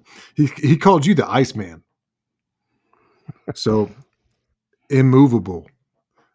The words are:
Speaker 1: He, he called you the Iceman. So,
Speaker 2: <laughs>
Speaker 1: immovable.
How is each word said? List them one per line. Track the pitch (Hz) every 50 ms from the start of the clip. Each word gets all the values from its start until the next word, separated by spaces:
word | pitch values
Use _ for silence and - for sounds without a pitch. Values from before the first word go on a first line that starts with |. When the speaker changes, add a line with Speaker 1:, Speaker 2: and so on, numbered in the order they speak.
| _ _ - - - - _
Speaker 1:
He, | - 151 131 - -
he | - 135 160 147
called | - 190 196 165 135
you | 170 208
the | 143 107 95
Iceman. | 120 127 135 123 - 120 104 87 82 80 _ _ _ _ _ _ _ _ _ _ _ _ _ _ _ _ _ _ _ _ _ _ _ _ _ _ _ _ _ - - _ _ - -
So, | - - 120 107 107 104 - - - - _ _ _ _ _ _ _
Speaker 2:
<laughs> | _ _ _ _ _ _ _ _ _ -
Speaker 1:
immovable. | 139 131 131 131 127 131 139 139 120 113 92 95 90 82 - - _ _ _ _ _ _ _ _ _ _ _ _ _